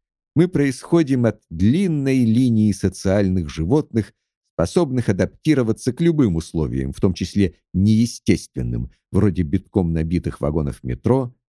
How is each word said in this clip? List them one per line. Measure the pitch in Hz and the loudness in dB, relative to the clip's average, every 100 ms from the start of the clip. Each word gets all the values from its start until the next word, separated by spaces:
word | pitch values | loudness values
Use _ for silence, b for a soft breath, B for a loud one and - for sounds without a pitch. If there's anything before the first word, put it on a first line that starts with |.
| _ _ _ - | _ _ _ 0
мы | 180 | 2
происходим | 143 143 127 - 170 143 131 117 | 2 0 -2 0 0 2 2 0
от | - _ | -2 _
длинной | 80 101 160 196 151 135 131 | 0 2 2 0 0 0 2
линии | 117 113 131 110 107 | 2 4 2 4 2
социальных | 98 95 - 98 98 98 92 76 | 2 -4 -2 0 0 2 -2 -4
животных, | 80 80 147 151 113 104 _ _ _ _ - | -6 0 0 0 -6 -6 _ _ _ _ -4
способных | 170 - 156 127 117 | -2 0 0 0 -2
адаптироваться | 92 92 - 156 143 113 110 - | 0 -2 -2 0 2 2 -2 -4
к | 120 | 0
любым | 170 151 120 80 | 0 2 2 0
условиям, | - 85 71 65 67 | -4 -4 -2 -4 -6
в | - | 0
том | 101 | -2
числе | 90 92 101 92 b _ | 0 -4 0 -2 b _
неестественным, | 90 101 110 117 - - 90 - - 60 58 - _ _ | 0 2 2 0 -2 0 0 0 -8 -6 -6 -8 _ _
вроде | 90 101 82 | 0 0 0
битком | 80 90 - 104 85 | -2 -4 -2 -2 0
набитых | 82 80 87 78 - | -2 -2 -2 -4 -4
вагонов | 71 78 71 - | -4 -2 -4 -8
метро, | 64 60 - 131 123 _ | -10 -6 0 0 -2 _